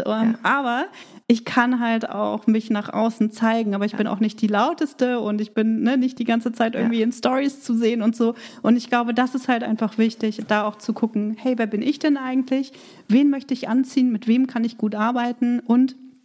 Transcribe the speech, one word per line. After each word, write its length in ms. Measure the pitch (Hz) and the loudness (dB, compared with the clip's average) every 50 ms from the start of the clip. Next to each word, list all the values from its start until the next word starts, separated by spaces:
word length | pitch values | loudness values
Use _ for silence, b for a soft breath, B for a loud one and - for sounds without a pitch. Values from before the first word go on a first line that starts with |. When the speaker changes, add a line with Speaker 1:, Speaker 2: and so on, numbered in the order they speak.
| - | -4
Speaker 1:
ähm, 0 | - 214 220 226 226 226 | -2 0 2 2 0 0
Speaker 2:
Ja. 0 | - - | 0 0
Speaker 1:
aber 420 | 190 262 277 277 240 233 254 330 381 B B B B B B B - | 0 0 0 0 -2 -2 -2 -4 -6 B B B B B B B 2
ich 180 | 240 226 233 | 2 2 2
kann 340 | - - 254 240 247 254 233 | 0 0 2 2 2 2 0
halt 300 | 240 226 226 226 226 - | 0 0 0 -2 -2 -4
auch 380 | - 202 214 208 214 214 - - | -4 -4 -4 -2 -4 0 0 2
mich 220 | 214 220 220 - | 2 2 0 -2
nach 200 | 226 208 208 - | -4 -4 -4 -4
außen 400 | - 214 220 233 226 - 214 214 | -2 0 0 0 0 0 -2 -2
zeigen, 440 | 214 - 233 220 226 233 220 208 196 | 0 0 0 2 2 2 0 -2 -2
aber 100 | 196 202 | -2 -2
ich 80 | 220 - | -2 -2
Speaker 2:
Ja. 40 | - | -2
Speaker 1:
bin 80 | 208 - | -2 -2
auch 120 | 208 190 | 0 0
nicht 220 | 220 214 214 - | 0 -2 0 0
die 60 | - 202 | 0 0
lauteste 720 | 208 202 233 302 339 - 311 285 - - 254 247 247 240 | 2 2 2 0 0 -2 -6 -6 -2 -2 0 0 0 -2
und 180 | 214 208 208 208 | -2 -2 -2 -2
ich 140 | 214 214 - | -4 -4 -2
bin, 300 | 220 220 220 226 220 - | 0 0 0 0 2 2
ne, 140 | 233 269 262 | 2 2 2
nicht 220 | 247 254 254 - | 0 0 -2 -2
die 60 | 233 | -2
ganze 260 | 226 226 233 226 254 | 0 0 0 0 -2
Zeit 220 | 226 - 233 226 233 | -2 0 -2 0 0
Speaker 2:
Ja. 80 | 233 | 0
Speaker 1:
irgendwie 200 | 233 233 233 226 | 0 0 2 2
in 100 | 220 233 247 | 0 0 -2
Stories 480 | - - 247 254 269 285 277 277 - - | -2 -2 0 0 0 0 -2 -4 -6 -4
zu 120 | - 233 | -2 0
sehen 260 | 226 233 220 233 233 | 2 2 2 0 2
und 140 | 208 226 226 | 0 0 0
so. 200 | - 233 226 240 B B B B B | 2 0 0 0 B B B B B
Und 140 | B 220 240 | B 2 2
ich 140 | 247 233 - | 2 2 0
glaube, 240 | 247 240 240 233 233 | 0 0 0 0 0
das 220 | 240 254 254 - | 0 0 0 -2
ist 120 | 262 254 - | -4 -2 0
halt 160 | 254 233 240 | 0 0 0
einfach 340 | 233 220 220 226 208 - 220 | -2 -2 -2 -2 -2 0 0
wichtig, 440 | 220 226 226 - 226 214 214 - 220 - | 0 0 0 -2 -4 -4 -4 -6 -2 0
da 180 | 214 214 208 | 0 0 0
auch 100 | 208 208 | -2 -4
zu 160 | - - - 220 | -6 -6 -6 -2
gucken, 440 | - 233 220 - 208 208 214 220 - | -2 -2 -2 0 -2 -2 -2 -4 -4
hey, 180 | - 254 254 233 | -2 -2 0 0
wer 100 | 226 208 | -2 -2
bin 140 | 214 208 | -2 -2
ich 160 | 226 269 302 - | -2 -2 -2 0
denn 180 | - 311 285 277 | 0 0 0 0
eigentlich? 560 | 262 254 262 262 254 262 269 269 269 - B B B B B B B - | -2 -2 -2 -2 0 0 -2 -2 -2 -4 B B B B B B B 2
Wen 220 | 208 262 285 285 | 4 4 6 4
möchte 240 | 277 269 269 - 262 | 2 0 -2 -4 -6
ich 160 | 247 - - | -6 -2 -2
anziehen? 420 | 226 254 262 262 - 277 254 254 | 0 0 0 0 2 2 2 2
Mit 160 | 220 208 - 220 | 0 0 2 2
wem 200 | 226 254 262 262 | 2 4 2 0
kann 180 | - 233 226 | 0 -2 -2
ich 120 | 233 226 - | -2 -2 -2
gut 180 | 214 214 214 | -4 -4 -2
arbeiten? 640 | 208 214 233 247 247 240 240 240 247 247 240 240 240 | 0 -2 0 0 0 -2 -2 -2 -2 0 0 0 -2
Und 340 | - - 233 247 262 262 - - - - - _ _ | 0 2 4 4 4 2 0 -6 -16 -20 -20 _ _